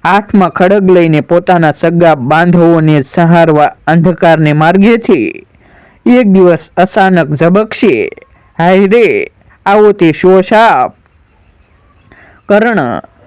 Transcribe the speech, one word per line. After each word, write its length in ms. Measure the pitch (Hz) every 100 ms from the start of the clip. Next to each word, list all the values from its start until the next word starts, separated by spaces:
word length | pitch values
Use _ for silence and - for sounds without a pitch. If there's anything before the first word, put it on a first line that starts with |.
હાથમાં 460 | 165 202 208 202 175
ખડગ 400 | - 185 208 185
લઈને 300 | 180 165 151
પોતાના 520 | 139 170 180 175 156 143
સગા 340 | 170 170 170
બાંધવોને 880 | 147 123 156 175 175 165 165 156 151
સંહારવા 760 | 131 - 165 170 165 151 147 - -
અંધકારને 640 | 170 170 165 170 160 151
માર્ગેથી 920 | 151 160 190 208 226 - 147 101 - - _ _ _ _ _ 233
એક 260 | 247 214
દિવસ 360 | 190 180 160 - -
અચાનક 580 | 190 214 190 175 147
ઝબકશે. 760 | 147 165 196 214 - 202 117 87 - - _ _ -
હાય 280 | 175 190 196
રે, 440 | 233 196 104 - _ _ _ 190
આવો 260 | 214 214
તે 200 | 202 165
શો 280 | 147 185 190
શાપ. 540 | 185 220 226 139 104 - _ _ _ _ _ _ _ _ _ _ _ _ _ _ -
કર્ણ, 520 | 202 233 202 123 87 - _